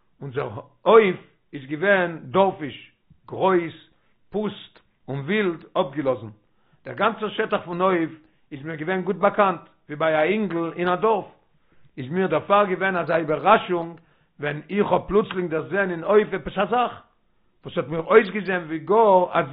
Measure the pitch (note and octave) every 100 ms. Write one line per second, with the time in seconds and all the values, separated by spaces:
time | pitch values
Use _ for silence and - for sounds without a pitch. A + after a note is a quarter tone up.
0 | _ _ C#3 B2 B2+ G#2 - _ - A3+
1 | G3+ D#3 - _ _ D3 C3 D3+ G3 F#3+
2 | F3 D#3+ C3 F3 G3 F#3 C#3+ - - _
3 | _ _ - A#2+ F#3 F#3 E3 - _ _
4 | _ _ _ G3+ G#3 - - _ _ _
5 | - C#3 C#3 G#3+ F#3+ D#3 - E3+ F#3 C#3
6 | C3+ B2 A2 G2+ _ _ _ _ B2+ A#2+
7 | G#3+ G3 G#3 - G#3+ G3+ F3 F3 F#3+ F3
8 | D#3 - _ _ _ C3 D#3 D#3+ D#3 F#3
9 | F3+ F#3 G3+ G3+ G3 F3 - _ - D3
10 | D#3+ D#3 D#3+ G#3+ G3+ E3 E3 E3+ F3+ F3+
11 | A3 G#3 - _ _ _ _ _ - -
12 | B2+ F3+ F#3 D3+ D3+ G3+ G3+ F3+ F#3+ F3+
13 | D#3 E3+ D#3+ D3+ E3+ A3 - F3 E3 E3
14 | _ _ _ - D3 D3 - G3+ F3 F3+
15 | - G3 - F#3 F3 D#3 C3+ F#3+ F#3+ E3+
16 | E3 G#3 G#3 F#3+ F3+ F#3 G3 A#3+ A#3 -
17 | _ _ _ _ _ _ C#3 E3+ C#3 D#3+
18 | E3 A3 G3 G#3 F#3+ F3+ D#3+ D#3+ D#3 G#3+
19 | G#3+ F#3 F3 E3+ C3+